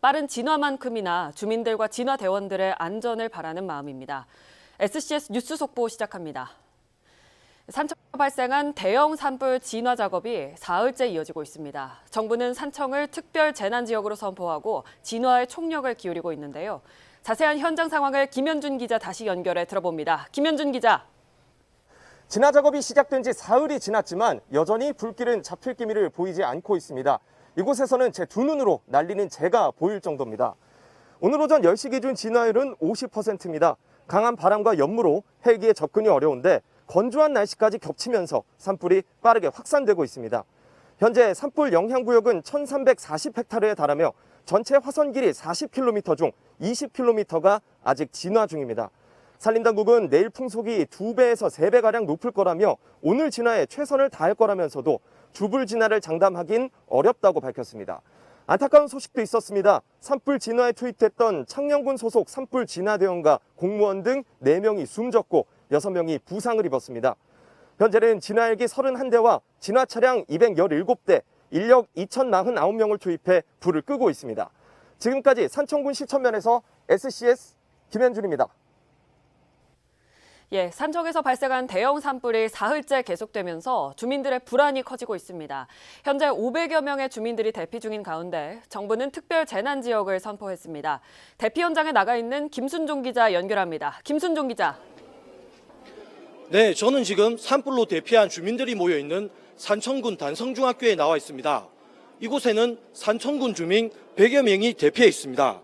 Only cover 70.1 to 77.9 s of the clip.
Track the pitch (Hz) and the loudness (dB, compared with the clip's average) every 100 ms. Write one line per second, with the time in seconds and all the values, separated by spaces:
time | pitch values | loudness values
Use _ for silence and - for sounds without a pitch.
70.1 | 247 156 156 226 165 185 151 185 240 - | 2 -2 4 4 4 2 2 0 -2 4
71.1 | 165 - _ _ 160 214 254 226 - 196 | 2 2 _ _ -4 4 4 4 -6 -8
72.1 | 240 262 190 190 226 160 220 214 208 190 | -2 0 2 0 0 0 0 0 0 -4
73.1 | 165 - 180 - _ 175 156 - 277 226 | -6 2 2 2 _ -2 -2 -2 0 0
74.1 | 147 131 110 101 _ _ _ _ _ 233 | -2 -8 -8 -8 _ _ _ _ _ -4
75.1 | 269 277 240 196 - 285 294 277 277 285 | 0 2 2 0 -2 -2 -2 -4 -6 -4
76.1 | 277 254 220 214 233 _ _ _ 190 269 | 0 0 0 0 0 _ _ _ 0 0
77.1 | 208 240 254 - _ _ _ _ | -4 0 0 -2 _ _ _ _